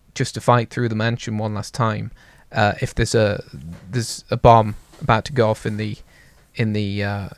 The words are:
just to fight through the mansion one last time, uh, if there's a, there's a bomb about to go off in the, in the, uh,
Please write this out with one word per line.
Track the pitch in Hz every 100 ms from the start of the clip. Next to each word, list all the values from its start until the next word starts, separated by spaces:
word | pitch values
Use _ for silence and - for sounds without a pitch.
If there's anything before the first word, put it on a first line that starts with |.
| _
just | - 131
to | 117
fight | - 120 113
through | - 117
the | 110
mansion | 113 117 - 107
one | 107
last | 101 -
time, | - 113 107 110 - - - _
uh, | - 104 -
if | 127
there's | - 113 113
a, | 101 101 - - 78 87 90
there's | 120 110 - -
a | 117
bomb | 123 113 110 107 - -
about | 139 110 -
to |
go | 131 110
off | 110 113
in | 107
the, | 107 107 - _ - _ _ -
in | 113
the, | 104 101 101
uh, | 101 101 98